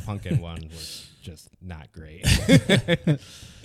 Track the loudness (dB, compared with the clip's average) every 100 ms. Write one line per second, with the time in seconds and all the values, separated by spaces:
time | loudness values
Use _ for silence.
0 | -8 -8 -2 -2 -2 -10 -12 -16 -16 -16
1 | -20 _ -18 -18 -20 _ -14 -14 -16 -18
2 | -18 -4 2 2 6 6 6 2 2 0
3 | 2 0 -2 -20 -20 -18